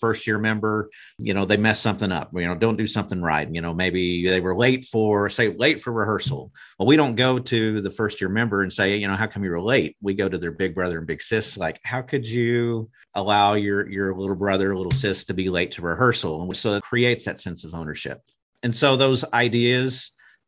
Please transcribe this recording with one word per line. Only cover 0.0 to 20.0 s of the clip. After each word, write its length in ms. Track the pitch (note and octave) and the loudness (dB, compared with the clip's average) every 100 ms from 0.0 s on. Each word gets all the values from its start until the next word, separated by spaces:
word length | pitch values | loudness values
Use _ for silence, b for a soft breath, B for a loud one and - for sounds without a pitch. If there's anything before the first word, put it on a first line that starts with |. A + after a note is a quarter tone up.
first 260 | A2+ A2 - | -2 -2 -2
year 120 | G#2+ | 0
member, 500 | A2 A2 G#2+ G#2+ G#2+ B B B | 0 0 0 0 -2 B B B
you 160 | G#2+ | -2
know, 100 | G2 | 0
they 140 | F#2+ G#2 | 2 2
mess 220 | A2 G#2+ | 2 2
something 300 | A2+ G2 G2+ | 0 0 -2
up, 200 | E2+ - | -2 -4
you 140 | F2 F2 | -4 -4
know, 80 | |
don't 240 | E2+ A2+ A2 | 0 0 0
do 80 | G#2+ | -2
something 340 | G#2+ - F#2 | -2 -4 -2
right. 260 | F2 D2+ D2+ | 0 0 0
You 80 | E2 | -4
know, 140 | E2+ | -4
maybe 520 | E2+ F#2 F#2 F2+ F2 F#2 | 0 0 0 0 0 2
they 140 | F#2 | 2
were 160 | F2+ F#2 | 0 2
late 300 | B2 B2+ B2+ | 2 2 -2
for, 420 | A2 G#2+ G2+ G2+ | 0 2 2 2
say, 260 | A2+ A2 | 0 0
late 280 | - C#3 D#3 | 2 2 0
for 100 | B2+ | -2
rehearsal. 580 | A#2 G#2 G#2+ - C2+ - - B B | -2 0 -2 -2 -6 -10 -20 B B
Well, 80 | G#2 | 4
we 100 | D3+ | 6
don't 180 | C#3 | 4
go 240 | A2+ B2+ B2+ | 2 2 2
to 440 | B2+ A#2 A2 G#2+ | 0 0 0 0
the 80 | G2 | -4
first 320 | - G#2 - | -2 -4 -2
year 80 | F#2 | -2
member 320 | G#2+ A#2 G2 | 0 0 0
and 100 | F#2+ | 0
say, 240 | - G2 G#2 | 0 0 2
you 100 | G2+ | 0
know, 100 | G2 | -2
"How 100 | A2 | -2
come 180 | G2+ | -4
you 60 | F#2+ | -4
were 100 | E2+ | -2
late?" 380 | G2+ C3 D#2 - | 2 2 2 -4
We 140 | G2+ | -4
go 160 | G2 G2 | -2 -2
to 80 | F2 | -2
their 140 | E2+ | -6
big 220 | D#2+ F#2+ | -4 -4
brother 220 | E2+ F2+ E2 | -2 -2 -2
and 100 | D#2+ | -6
big 140 | D#2 | -8
sis, 380 | - A2 - G2+ | -4 -2 -2 -4
like, 200 | D#2+ - | -6 -6
"How 160 | - B2 | -8 -8
could 260 | B2+ C#3 A2+ | -4 -4 -2
you 600 | A#2+ A#2 A#2+ A#2+ A2+ A2 b b | -2 2 2 0 -2 -6 b b
allow 400 | G#2 G2 G#2 G2+ | -4 2 4 4
your, 340 | G#2 G2+ G2+ - | 4 2 0 -2
your 260 | G2 G2 F#2+ | -2 -2 -2
little 200 | G2 F#2 | -4 0
brother, 380 | G2 F#2+ G2 | 2 2 2
little 180 | F#2+ F2+ | 0 -2
sis 320 | C3+ G#2+ F#2 | -2 0 -2
to 100 | - | -4
be 160 | F#2 F#2 | -4 0
late 220 | F2+ F2 | 0 -2
to 100 | - | -4
rehearsal?" 600 | E2+ E2+ B2+ A#2 F2+ D#2 | -4 2 2 2 -2 -4
And 140 | F2+ F2+ | -4 -2
so 160 | A2+ | 0
it 100 | G2+ | -2
creates 440 | - A#2+ B2 A#2 G2+ | 0 2 2 2 -4
that 120 | - | -8
sense 260 | F#2 E2+ | -8 -10
of 100 | D#2+ | -10
ownership. 480 | E2 D2+ D2+ C2 C2 _ _ _ _ | -10 -8 -8 -10 -12 _ _ _ _
And 120 | A#2+ | -4
so 220 | A#2 C#3+ C3 | 2 4 6
those 300 | C3+ B2+ - | 4 2 2
ideas, 760 | A#2+ A#2+ A#2+ A#2+ B2+ C3 C3 | 2 2 4 4 2 0 -4